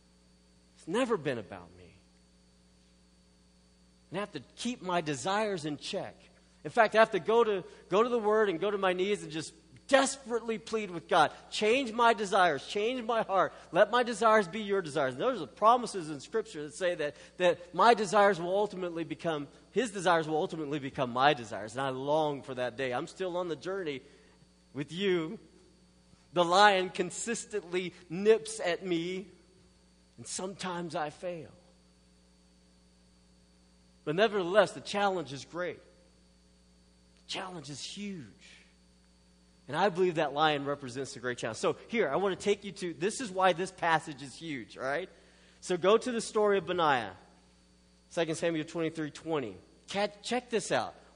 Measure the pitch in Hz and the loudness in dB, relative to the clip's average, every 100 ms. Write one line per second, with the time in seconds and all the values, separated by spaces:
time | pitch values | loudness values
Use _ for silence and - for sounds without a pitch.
0 | _ _ _ _ _ _ _ _ - 208 | _ _ _ _ _ _ _ _ -4 -2
1 | 254 208 143 120 92 95 87 90 87 - | 0 -2 -2 -4 -8 -14 -16 -20 -20 -20
2 | _ _ _ _ _ _ _ _ _ _ | _ _ _ _ _ _ _ _ _ _
3 | _ _ _ _ _ _ _ _ _ _ | _ _ _ _ _ _ _ _ _ _
4 | - 175 208 147 - - 233 247 185 175 | -10 -8 -8 -10 -14 -10 -8 -6 -2 -2
5 | 151 139 156 202 220 185 151 143 - 196 | 0 -4 -2 0 0 -4 -6 -8 -6 -6
6 | 117 - - _ _ _ 151 240 214 214 | -8 -12 -20 _ _ _ 0 4 6 6
7 | 220 196 151 233 220 196 - - - 190 | 4 4 2 4 4 0 -6 -14 0 2
8 | 240 240 208 220 208 160 202 202 190 185 | 4 2 2 4 4 2 -2 0 2 2
9 | 196 202 165 156 - - - - - 269 | 0 -2 -4 -8 -8 -14 -20 -16 4 4
10 | 262 - 220 233 226 226 - 220 208 170 | 4 -2 -6 -4 -4 -6 -4 -4 -4 -8
11 | - 190 143 - - - 214 254 254 226 | 2 4 4 2 -10 0 2 2 0 2
12 | 233 214 202 202 180 139 - 208 220 254 | 4 4 2 4 4 2 -4 -4 -2 -2
13 | 220 233 185 190 147 - - 165 208 240 | -2 -2 0 2 0 -2 -2 2 4 4
14 | 240 202 220 220 170 220 202 196 165 143 | 2 2 6 6 4 -4 -2 -2 -2 0
15 | 131 127 226 240 143 - 214 247 226 196 | 0 0 -2 -2 -6 2 4 4 2 -8
16 | 156 156 - 220 214 160 151 135 180 175 | -8 -10 -6 -6 -6 -10 -10 -4 -2 -2
17 | 147 - - - 180 160 - 170 220 220 | -4 -8 -12 0 2 2 -2 4 6 6
18 | 202 208 202 170 180 196 208 185 175 165 | 4 6 6 4 0 0 0 -4 -6 -6
19 | 151 151 170 151 139 - _ 196 240 196 | -8 -6 -4 -4 -6 -16 _ -4 -2 0
20 | 175 165 156 156 185 165 147 151 131 151 | 2 4 2 -2 -2 -6 -6 -6 -6 -4
21 | 123 120 139 147 107 104 107 120 139 131 | -2 4 4 4 -2 -10 -8 -6 -6 -4
22 | 139 156 151 143 135 123 123 113 131 123 | 0 0 0 -4 -8 -6 -6 -4 -4 -4
23 | 151 - 185 175 180 147 160 196 165 135 | -6 -8 -6 -4 -6 -6 -8 -6 -6 -8
24 | - - - _ _ _ _ 123 147 165 | -12 -20 -20 _ _ _ _ -10 -8 -2
25 | 202 175 160 220 - - - _ _ _ | 0 0 -2 -10 -18 -20 -20 _ _ _
26 | _ _ _ 170 175 180 208 190 185 - | _ _ _ 2 4 8 8 6 0 -4
27 | 180 - 226 226 - 208 170 180 180 - | -6 -6 -6 -8 -6 -10 -4 -4 -4 -10
28 | - 170 208 220 220 - 175 165 190 170 | -10 0 4 4 2 -4 -2 -2 -2 -4
29 | 170 185 196 - _ _ _ _ _ _ | -4 -8 -10 -20 _ _ _ _ _ _
30 | _ - 117 - 185 - 190 - 170 165 | _ -18 -12 -8 -8 -8 -6 -6 -6 -6
31 | 151 - 180 170 123 - _ _ _ _ | -6 -8 -10 -10 -12 -20 _ _ _ _
32 | _ _ _ _ _ _ _ _ _ _ | _ _ _ _ _ _ _ _ _ _
33 | _ _ _ _ _ _ _ _ _ _ | _ _ _ _ _ _ _ _ _ _
34 | 151 165 220 202 170 208 180 143 - 202 | -4 0 0 0 2 4 4 2 -6 0
35 | 202 185 135 135 - 160 175 - - - | 0 0 -6 -10 -12 -10 -8 -10 -18 -20
36 | _ _ _ _ _ _ _ _ _ _ | _ _ _ _ _ _ _ _ _ _
37 | _ _ - 170 185 180 139 139 - 196 | _ _ -12 -10 -10 -12 -12 -12 -12 -10
38 | 202 185 110 87 - - - _ _ _ | -10 -10 -14 -20 -20 -20 -20 _ _ _
39 | _ _ _ _ _ _ - 151 202 170 | _ _ _ _ _ _ -6 0 2 4
40 | 185 160 147 143 156 143 139 143 131 123 | 2 2 0 2 2 2 -2 -6 -6 -8
41 | 131 120 123 120 120 110 185 139 - 226 | -10 -8 -6 -4 -6 -2 -2 -2 -4 -2
42 | 156 147 196 175 202 - 202 - 175 139 | 0 0 -2 -2 -2 -2 -6 -10 -10 -4
43 | 185 214 240 185 185 170 185 - 170 160 | -4 -4 -6 2 2 2 -2 -2 2 2
44 | 160 135 139 - 165 139 98 82 127 147 | 0 -14 -14 -12 -10 -10 -10 -8 -6 -6
45 | 185 - - - - - - 180 185 226 | -8 -16 -20 -20 -20 -10 -4 2 6 4
46 | 247 233 - 214 208 196 170 180 160 131 | 4 -4 -2 2 2 2 0 2 4 4
47 | 104 92 - _ _ _ _ _ _ _ | 0 -10 -20 _ _ _ _ _ _ _
48 | _ - 160 156 170 160 151 170 160 160 | _ -2 -2 -2 -2 -2 -4 -4 -4 -4
49 | 151 - 160 156 113 90 - _ - 196 | -8 -8 -4 -4 -4 -10 -20 _ -8 -2
50 | 202 - - 247 247 214 - 139 92 - | -2 -4 -6 -6 -4 -4 0 -2 -2 -10
51 | - | -20